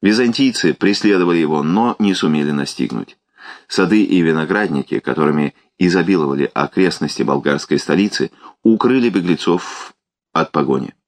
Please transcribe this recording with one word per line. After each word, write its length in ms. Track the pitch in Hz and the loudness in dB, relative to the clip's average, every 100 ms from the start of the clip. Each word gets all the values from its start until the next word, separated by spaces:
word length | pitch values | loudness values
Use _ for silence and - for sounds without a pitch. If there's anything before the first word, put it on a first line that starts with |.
Византийцы 720 | 98 107 123 117 135 113 85 | 2 2 2 2 0 2 -2
преследовали 640 | 73 98 101 107 98 87 85 | 0 0 0 2 2 2 2
его, 240 | 76 76 | 2 0
но 340 | 73 92 120 120 | 0 0 0 0
не 140 | 104 | 0
сумели 380 | 92 92 76 73 | 0 0 0 0
настигнуть. 680 | 73 69 - 64 58 - - _ _ - - _ | -2 -6 -6 -6 -6 -10 -18 _ _ -20 -20 _
Сады 380 | - 92 107 | -2 2 2
и 160 | 104 92 | 4 2
виноградники, 800 | 82 80 78 98 104 73 - - | 2 0 0 0 0 -4 -4 -6
которыми 560 | - 64 76 76 71 - _ _ | -4 0 0 0 -2 -6 _ _
изобиловали 720 | 90 90 85 92 73 69 69 | 0 2 2 0 0 -2 -4
окрестности 720 | - 71 - 92 - 76 - | -2 -4 0 0 0 -6 -4
болгарской 560 | 67 69 71 71 - 71 | -2 -2 -2 -4 -2 -4
столицы, 520 | - 80 101 - 69 _ - _ | 0 0 0 -2 -6 _ -20 _
укрыли 460 | 113 110 123 131 120 | 0 2 2 2 2
беглецов 840 | 98 87 82 - 87 - - - _ _ _ _ | 0 0 -2 0 -2 -2 -14 -18 _ _ _ _
от 180 | - 80 | -4 -2
погони. 420 | - 73 67 65 - | -2 -2 -2 -4 -14